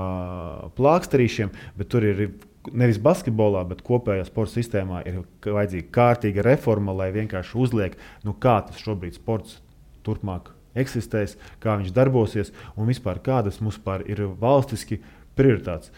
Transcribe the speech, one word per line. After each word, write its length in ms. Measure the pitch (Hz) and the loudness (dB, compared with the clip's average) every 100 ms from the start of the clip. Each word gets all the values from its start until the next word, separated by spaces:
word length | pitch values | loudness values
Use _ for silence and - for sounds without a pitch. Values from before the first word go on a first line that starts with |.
| 95 92 90 90 85 76 85 - | -4 -4 -6 -8 -10 -12 -12 2
plāksterīšiem, 720 | 135 170 180 139 117 - 101 - - - | 4 4 2 2 2 2 -4 -6 -16 -10
bet 160 | 101 | -2
tur 160 | 123 107 | 2 2
ir 160 | 98 101 98 - _ - | 2 -2 -4 -20 _ -8
nevis 340 | - 123 104 | 2 2 6
basketbolā, 600 | 127 185 - 110 107 98 90 | 4 4 0 2 2 2 -2
bet 160 | 92 | -8
kopējā 460 | - 120 117 95 90 | 0 0 2 -2 -2
sporta 240 | - 107 - | -4 -2 -2
sistēmā 480 | 117 101 95 90 | -2 -2 -2 -6
ir 220 | - 92 - _ | -6 -8 -10 _
k-, 160 | 104 | -2
vajadzīga 400 | 104 104 92 - | 0 0 -2 -2
kārtīga 560 | - 120 120 107 98 110 | 4 4 4 0 2 4
reforma, 480 | 143 - 107 101 95 | 4 2 0 0 -4
lai 160 | 95 | -4
vienkārši 480 | 101 107 95 90 113 | -4 -4 -6 -6 -2
uzliek, 400 | 127 113 92 - - - | 0 0 -2 -6 -20 -10
nu, 80 | 104 | -8
kā 300 | 101 127 107 | 0 2 2
tas 160 | - - | 0 -10
šobrīd 400 | - 101 87 - | -8 -6 -8 -10
sports 400 | - 110 - - - - - - | -6 -6 -6 -20 -20 -20 -20 -12
turpmāk 540 | - 107 101 90 - - _ | -6 -6 -6 -8 -10 -20 _
eksistēs, 640 | 117 131 123 - 110 98 - - - | -4 -2 -4 -4 -2 -4 -6 -20 -6
kā 160 | 113 104 | -2 -2
viņš 140 | 95 | 0
darbosies 640 | 92 135 131 104 107 98 - - - | 4 4 4 2 0 -6 -8 -16 -4
un 80 | 110 | -2
vispār 300 | 123 - 90 | -2 -4 -4
kādas 380 | - 131 101 95 | -2 0 0 -2
mums 160 | 107 98 | -6 -6
par 300 | - 95 - | -6 -6 -4
ir 140 | 101 101 | -4 -4
valstiski 720 | 92 113 139 - 110 - 104 - - - | -2 4 4 2 -6 -6 -8 -8 -20 -10
prioritātes. 580 | - 135 107 92 82 - | 4 4 4 -2 -8 -10